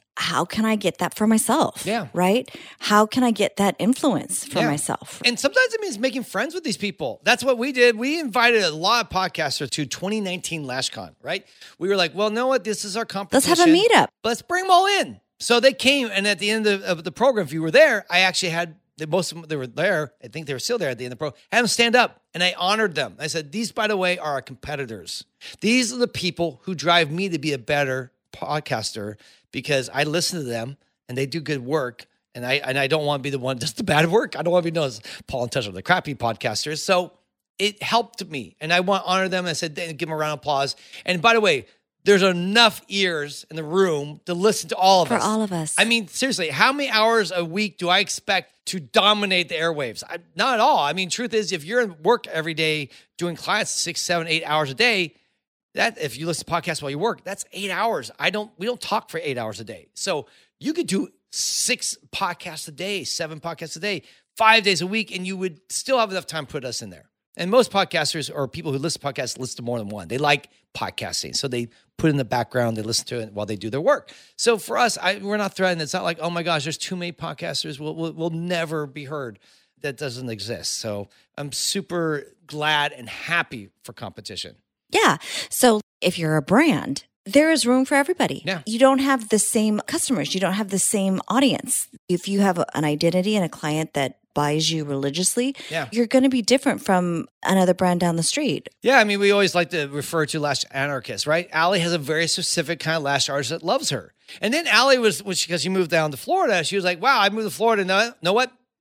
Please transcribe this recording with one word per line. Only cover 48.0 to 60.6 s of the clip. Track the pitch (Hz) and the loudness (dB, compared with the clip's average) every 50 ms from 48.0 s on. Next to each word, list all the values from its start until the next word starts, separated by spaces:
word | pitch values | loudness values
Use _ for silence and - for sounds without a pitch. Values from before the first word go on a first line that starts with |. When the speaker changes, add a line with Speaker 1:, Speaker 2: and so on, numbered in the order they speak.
Speaker 2:
expect | 196 - - - - - 196 180 - _ _ _ _ | 2 0 -6 -6 -4 -2 -2 -2 -2 _ _ _ _
to | - - 185 | -8 -8 -8
dominate | 139 - - 220 190 208 214 208 202 190 190 180 170 170 | -10 0 2 4 4 4 4 2 0 0 0 0 0 -2
the | 170 | -4
airwaves? | 156 165 170 160 147 135 117 101 - - - | -2 -2 -2 -2 -2 -4 -6 -6 -10 -12 -12
I, | 170 175 175 _ _ | -14 -14 -14 _ _
not | 170 220 269 247 | -2 0 0 2
at | 214 | 4
all. | 233 294 294 180 | 4 4 4 4
I | 143 143 160 | 2 0 0
mean, | 190 185 165 | -2 -4 -4
truth | - - 247 233 233 | -4 -6 -4 -2 -2
is, | 220 208 156 | -2 -2 -2
if | 185 156 139 | -6 -6 -6
you're | 175 233 247 | -2 -2 0
in | 240 202 165 151 | 0 -2 -4 -2
work | 156 202 240 233 - | 0 2 2 2 -2
every | - 175 160 156 165 160 | -6 -6 -4 -4 -4 -2
day | 156 160 156 156 151 139 - - - _ _ _ - | 0 0 0 0 -2 -4 -8 -14 -20 _ _ _ -6
doing | 175 175 160 | -6 -6 -6
clients | - - 165 196 214 190 - | -6 -4 -2 -2 -2 -2 -4
six, | - - - 170 156 - | -4 -4 -6 -6 -6 -6
seven, | - - 175 170 160 | -4 -2 -2 -2 0
eight | 170 160 160 160 | 0 -2 -2 0
hours | 151 151 156 151 135 | 0 0 0 0 -2
a | 131 | 0
day, | - 233 247 220 190 175 147 - _ _ _ _ _ _ _ _ _ _ _ _ | 2 2 2 2 2 -2 -4 -8 _ _ _ _ _ _ _ _ _ _ _ _
that, | - - 233 220 - | -2 -2 -2 -2 -4
if | 156 135 110 131 | -6 -8 -6 -6
you | 160 | -6
listen | 175 165 - - | -4 -4 -6 -4
to | - | -4
podcasts | 165 170 - 180 156 - | -4 -4 -2 -4 -6 -6
while | 147 139 | -6 -6
you | 139 147 | -6 -4
work, | 196 233 180 - _ | -4 -4 -4 -6 _
that's | 180 196 - - - | -12 -12 -12 -12 -14
eight | - 185 202 196 | -10 -10 -8 -6
hours. | 180 180 214 233 208 151 110 107 - - | -4 -2 -2 -2 -2 -4 -6 -10 -8 -4
I | 143 180 | -2 -2
don't, | 185 208 214 220 _ 160 | -2 -2 -6 -8 _ -8
we | 190 | -6
don't | 240 247 - | -6 -6 -6
talk | - - 202 208 - - | -6 -4 -4 -4 -4 -6
for | - 165 | -10 -8
eight | 170 147 127 120 | -6 -6 -6 -4
hours | 113 110 101 113 | -6 -6 -8 -10
a | 110 | -12
day. | 117 104 82 73 _ _ | -14 -16 -16 -20 _ _
So | - - 196 165 147 - - _ _ _ _ _ _ | -8 -4 -4 -4 -4 -6 -10 _ _ _ _ _ _